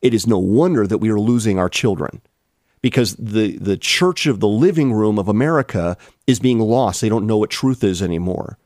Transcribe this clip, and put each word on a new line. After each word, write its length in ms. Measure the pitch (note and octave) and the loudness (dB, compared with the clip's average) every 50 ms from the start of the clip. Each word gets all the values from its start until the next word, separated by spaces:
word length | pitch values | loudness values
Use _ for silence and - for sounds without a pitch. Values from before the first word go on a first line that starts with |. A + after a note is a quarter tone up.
it 140 | - B2+ A#2 | 2 2 0
is 120 | A2 F#2 | 2 0
no 120 | G#2+ A2+ F#2+ | 0 0 0
wonder 480 | F#2 F#2 G2+ A#2+ D#3+ F#3+ F3 B2 G#2 | 2 2 2 2 2 2 2 0 0
that 120 | G2 G#2+ G2 | 0 -2 -2
we 120 | G#2+ A2 | 0 0
are 100 | G#2+ G#2 | 0 0
losing 380 | G#2 A2+ A#2+ A#2+ G#2+ A2+ G2 F#2 | 0 2 0 0 0 0 0 0
our 100 | F2+ F2+ | 0 -2
children, 520 | - - - A#2+ G2 - D2+ - - - _ _ _ _ _ _ _ _ _ _ _ _ | -2 -2 -2 -2 -2 -2 -6 -8 -10 -14 _ _ _ _ _ _ _ _ _ _ _ _
because 360 | - B2+ - C3 B2 G#2+ - | -4 -2 0 0 0 0 -2
the, 420 | - - A2 G2+ A2 A2 G2+ - - | -8 -10 -4 0 0 0 0 -2 -4
the 180 | - G2 G2 | -4 -4 -4
church 500 | F2+ - - - - F3+ F3+ F3+ - - | -2 -2 -4 -2 0 0 0 0 0 -2
of 140 | D#3 B2+ G2 | -2 0 2
the 80 | - G#2 | 2 0
living 440 | G#2 A2 C#3 F3+ F#3+ D#3+ D3+ C3+ A2+ | 2 4 2 2 4 2 0 0 2
room 260 | G#2+ G#2+ G#2+ G#2+ G#2+ | 2 2 2 2 0
of 100 | G2 F#2+ | 0 0
America 680 | G#2 G#2+ C3 D3+ E3 D3+ C3 - - G2+ F2 F2 F2+ - - - _ _ _ | 0 2 2 2 2 0 -2 -2 -4 -4 -2 -2 -4 -6 -10 -20 _ _ _
is 120 | - B2+ - | 0 0 2
being 220 | G2+ B2+ B2 A2+ | 2 0 2 2
lost. 400 | A2+ G#2+ A2+ B2+ C3 G#2 G2 - | 2 2 2 2 2 0 -2 -2
They 80 | - A2 | -2 0
don't 180 | G#2+ A2+ G2+ | 0 0 0
know 100 | G#2+ A2+ | 0 0
what 140 | G#2+ G#2+ - | 0 0 0
truth 320 | - - - C3+ C3 - - | -2 -2 -2 -2 0 2 0
is 180 | G2+ F#2 E2+ | 0 0 0
anymore. 580 | G2 F2 E2+ E2 F2 F2+ F2+ - - - - _ _ | -2 -2 -2 -2 -2 -4 -4 -6 -8 -10 -12 _ _